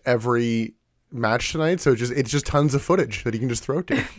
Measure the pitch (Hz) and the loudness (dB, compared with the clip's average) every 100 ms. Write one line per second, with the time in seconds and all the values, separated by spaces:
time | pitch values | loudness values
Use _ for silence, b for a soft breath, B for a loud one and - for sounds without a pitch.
0 | 131 120 120 120 117 113 110 - _ _ | 0 0 2 2 2 0 -2 -8 _ _
1 | _ 127 110 120 - 160 160 180 147 113 | _ -4 0 0 -2 -2 0 2 2 2
2 | 120 139 117 143 - 147 147 139 - 185 | 0 -2 -2 -2 0 2 2 2 2 2
3 | 117 107 120 110 123 117 - 156 180 269 | 2 -4 -4 -2 -2 -2 -2 -4 -2 -2
4 | - | -2